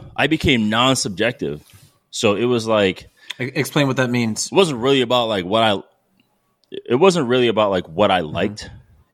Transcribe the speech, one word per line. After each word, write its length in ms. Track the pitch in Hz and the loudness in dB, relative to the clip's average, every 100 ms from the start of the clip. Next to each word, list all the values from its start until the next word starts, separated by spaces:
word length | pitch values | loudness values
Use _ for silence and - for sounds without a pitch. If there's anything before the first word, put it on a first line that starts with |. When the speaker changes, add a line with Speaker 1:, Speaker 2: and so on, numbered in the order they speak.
| - | -12
Speaker 1:
I 140 | - 139 | -4 -2
became 420 | 156 180 123 107 | 0 0 0 0
non-subjective. 920 | 110 131 131 - 90 110 123 76 76 _ - - _ _ | 0 0 0 -4 -4 -4 -4 -8 -8 _ -20 -20 _ _
So 260 | - 110 101 | -2 0 0
it 80 | |
was 240 | 120 123 110 | 0 0 0
like 400 | 110 98 92 - _ - - | 2 2 0 -12 _ -18 -10
Speaker 2:
E-, 40 | 127 | -8
explain 320 | - 131 156 139 | -4 -4 0 0
what 100 | 127 | 0
that 140 | 123 | 0
means. 380 | 123 117 107 - | 0 -2 -4 -2
Speaker 1:
it 20 | |
wasn't 240 | 147 185 127 | 2 2 2
really 200 | 123 139 | 2 2
about, 260 | 120 123 113 | 2 0 0
like, 180 | 101 87 | -2 0
what 160 | 110 | 2
I, 160 | 113 98 - _ _ _ _ _ _ _ _ | 2 0 -4 _ _ _ _ _ _ _ _
it 260 | - - 127 | -12 -2 2
wasn't 320 | 190 175 120 | 4 2 0
really 200 | 127 120 | 2 2
about, 220 | 107 104 | 2 2
like, 180 | 92 85 | 0 -2
what 220 | 80 101 | 0 2
I 100 | 92 | 2
Speaker 2:
Mm-hmm. 140 | 78 | 0
Speaker 1:
liked. 360 | 82 104 104 - - _ _ _ | -4 -4 -6 -16 -20 _ _ _